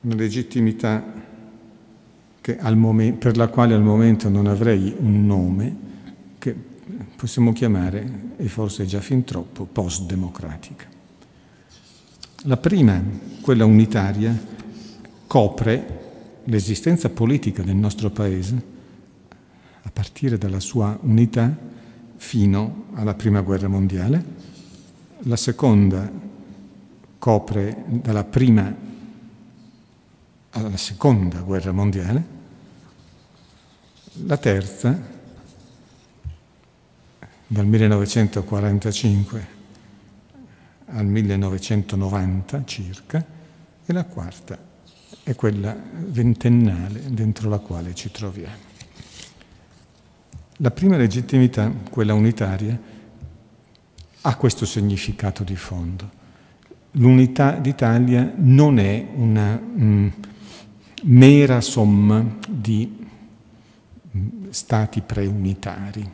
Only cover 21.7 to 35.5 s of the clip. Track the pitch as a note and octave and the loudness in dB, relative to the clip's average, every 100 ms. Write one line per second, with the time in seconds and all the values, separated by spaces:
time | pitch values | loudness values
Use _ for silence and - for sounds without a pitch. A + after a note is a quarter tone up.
21.7 | - - - - - - A#2 G2+ G2 G#2+ | -20 -20 -20 -20 -18 -6 0 2 2 -2
22.7 | - - - G#2+ G2+ A2+ G2+ F#2 F#2+ F#2+ | -8 -14 -6 -6 -2 0 0 0 -2 0
23.7 | G2 G2 F#2 G2 D#3+ E3 - - - - | 0 0 -2 0 -2 -2 -16 -20 -20 -20
24.7 | - - - - - B2+ A#2 - - C3+ | -20 -20 -20 -20 -10 -4 -2 -4 0 4
25.7 | G#2 G2 F#2 G2 - - - - - - | 4 4 0 -6 -12 -16 -20 -20 -20 -20
26.7 | - - - - _ B2+ G#2+ - G#2 G2+ | -20 -20 -20 -20 _ 0 0 0 -4 -4
27.7 | - - A#2+ A#2 G#2+ G#2 B2+ B2+ A2 F#2+ | -8 -6 -4 -2 -4 -2 2 4 4 2
28.7 | - - - - - - - - - - | -8 -14 -20 -20 -20 -20 -20 -20 -20 -20
29.7 | _ _ _ _ _ _ _ _ A2+ A2 | _ _ _ _ _ _ _ _ -8 -6
30.7 | F#2+ - G2 D3 A2+ F2+ E2+ F#2 F#2+ F2+ | -6 -8 0 4 4 2 -4 -4 -4 -2
31.7 | F#2 G2+ F#2+ F2+ B2+ E3+ - - - - | 0 0 0 -2 -2 -4 -14 -20 -20 -20
32.7 | - - _ _ - _ _ _ _ _ | -20 -20 _ _ -20 _ _ _ _ _
33.7 | _ _ _ - D#3+ - C#3+ B2 G2 F#2+ | _ _ _ -20 -12 -4 -2 0 0 -4
34.7 | - B2 E3 - - - - - | -4 -2 -2 -6 -20 -20 -20 -20